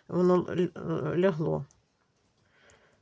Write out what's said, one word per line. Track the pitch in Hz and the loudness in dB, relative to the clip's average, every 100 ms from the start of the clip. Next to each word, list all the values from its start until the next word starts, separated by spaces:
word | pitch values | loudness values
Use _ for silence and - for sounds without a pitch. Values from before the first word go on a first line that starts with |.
| - | -6
воно | 175 180 180 | 2 4 4
л-, | - 127 175 - - 165 151 160 | 2 -2 -2 -4 -6 -4 -4 0
лягло. | 190 156 156 156 139 _ _ _ _ _ _ _ _ _ _ - _ _ | 0 0 -2 -4 -6 _ _ _ _ _ _ _ _ _ _ -20 _ _